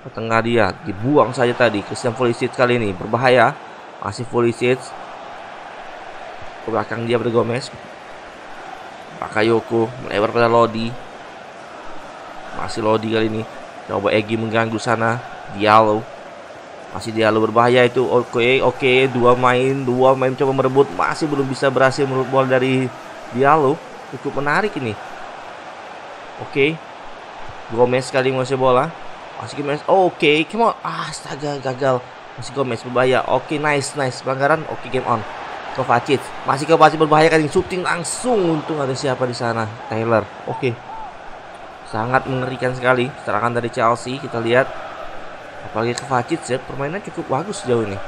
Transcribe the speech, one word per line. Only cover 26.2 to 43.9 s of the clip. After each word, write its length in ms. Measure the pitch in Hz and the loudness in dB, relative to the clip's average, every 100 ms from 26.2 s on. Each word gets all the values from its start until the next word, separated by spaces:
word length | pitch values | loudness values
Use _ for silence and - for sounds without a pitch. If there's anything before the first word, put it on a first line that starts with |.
| - - | -16 -14
Oke. 320 | - 143 143 160 - - - - - - - - - | -8 0 2 0 -10 -16 -16 -16 -16 -12 -12 -12 -8
Gomez 400 | 113 123 127 131 | 2 4 2 0
kali 160 | 139 131 | 0 0
menguasai 320 | 131 127 135 | 0 -2 2
bola. 320 | 131 123 156 - - - - - | 4 4 2 -6 -14 -14 -16 -12
Masih 160 | - 131 | -10 -6
Gomez. 240 | 143 147 - | -4 -4 2
Oke, 560 | 120 175 - 156 151 160 | 2 2 4 4 4 2
come 240 | 214 226 | 0 0
on. 80 | - 156 | 0 -8
Ah, 240 | 165 160 | -8 -8
astaga, 480 | 156 - 143 147 143 | -10 -12 -8 -6 -4
gagal. 400 | 131 127 135 127 - - - - | -6 0 2 0 -2 -18 -18 -14
Masih 160 | 120 | -8
Gomez 320 | 139 131 117 127 | -4 -2 -4 -2
berbahaya. 400 | 123 127 127 - | 2 4 2 2
Oke, 320 | 127 - 151 | 0 0 -2
nice, 400 | 151 143 131 147 | 0 0 -2 -4
nice. 240 | 131 127 | -4 -4
Pelanggaran. 400 | - 131 139 156 151 | -4 0 2 2 0
Oke, 160 | - 127 | -8 -4
game 80 | 123 - | -2 0
on. 80 | 117 101 - - - - | 0 -2 -10 -12 -12 -10
Kovacic. 480 | - 127 120 - 131 - - - | -6 2 2 4 0 0 -8 -2
Masih 240 | 135 147 | -2 4
Kovacic 320 | 160 156 156 | 8 8 6
berbahaya 240 | 156 151 160 | 4 6 6
kali. 240 | 160 151 | 6 4
Shooting 320 | 185 180 185 | 0 0 -4
langsung. 560 | 156 170 160 - 247 226 175 160 | -2 -2 -4 -4 0 2 2 0
Untung 160 | - 156 | -2 -2
ada 160 | 135 | -2
siapa 320 | 131 143 127 127 | -2 -2 0 -2
di 80 | |
sana. 320 | 120 120 113 110 113 - | -2 -2 -2 -4 -6 -6
Taylor. 320 | 110 113 113 101 - - | -2 2 2 2 -10 -8
Oke. 320 | - 131 117 - - - - - - - - - - - | -2 -2 -4 -10 -12 -12 -14 -16 -16 -18 -18 -18 -18 -10
Sangat 400 | 110 117 131 131 | -6 0 0 0
mengerikan 400 | 127 127 131 127 127 | -4 -4 -2 -2 0
sekali 320 | 123 127 123 - - | 2 2 2 -4 -4
serangan 320 | 104 117 120 | 0 0 0
dari 160 | 117 | -2
Chelsea. 480 | 131 117 | 0 2